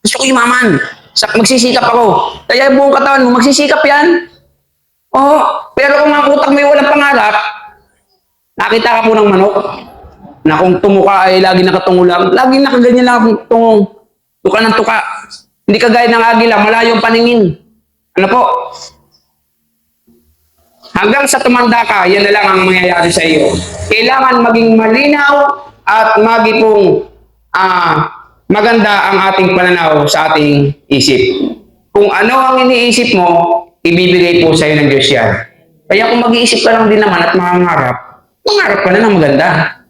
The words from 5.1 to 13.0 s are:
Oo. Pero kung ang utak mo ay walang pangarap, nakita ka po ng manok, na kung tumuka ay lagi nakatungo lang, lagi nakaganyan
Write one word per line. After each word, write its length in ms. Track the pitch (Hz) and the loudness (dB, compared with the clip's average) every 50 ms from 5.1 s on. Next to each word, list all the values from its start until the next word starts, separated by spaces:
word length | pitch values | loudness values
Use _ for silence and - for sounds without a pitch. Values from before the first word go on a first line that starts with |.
| - | -2
Oo. 240 | 262 269 285 302 294 - 330 - - - - _ - | 0 2 2 2 0 0 -2 -4 -8 -12 -8 _ -2
Pero 240 | 277 277 285 294 | 0 0 2 2
kung 80 | 302 294 | 2 2
ang 160 | 294 294 285 277 285 | 2 0 2 0 0
utak 160 | 277 277 277 | 0 0 0
mo 80 | 277 285 | 0 2
ay 80 | 285 | 2
walang 240 | 285 294 285 285 294 | 2 2 2 2 2
pangarap, 440 | 302 294 285 277 277 240 208 214 214 269 277 - - - - - - _ _ _ _ _ _ _ _ _ _ _ _ _ _ _ _ - | 0 0 0 0 0 0 0 0 -2 -4 -6 -6 -12 -14 -20 -20 -20 _ _ _ _ _ _ _ _ _ _ _ _ _ _ _ _ -8
nakita 300 | - - 220 226 220 240 | -4 -2 -2 -2 0 0
ka 100 | 233 226 226 | -2 0 0
po 60 | 220 220 | 0 2
ng 140 | 220 208 202 | 2 2 2
manok, 260 | 190 185 190 208 190 202 - - - - - - - - - - - - - - - _ | 2 2 0 0 0 -4 -6 -6 -12 -14 -18 -20 -20 -20 -20 -20 -20 -20 -20 -20 -20 _
na 160 | _ 156 156 156 | _ -2 0 0
kung 160 | 185 185 180 - | 0 0 0 0
tumuka 480 | - 202 196 190 185 196 196 190 185 190 | 0 0 2 2 2 2 2 2 2 2
ay 80 | 185 190 | 2 2
lagi 240 | 190 185 185 185 | 2 2 2 2
nakatungo 400 | 180 185 185 185 - 190 180 180 | 0 0 0 -2 0 0 2 2
lang, 320 | 180 180 175 180 190 185 180 | 2 2 2 0 0 0 0
lagi 240 | - 262 254 262 269 | 0 0 0 2 0
nakaganyan 480 | 277 269 262 247 240 247 240 254 | 0 0 2 2 2 2 2 2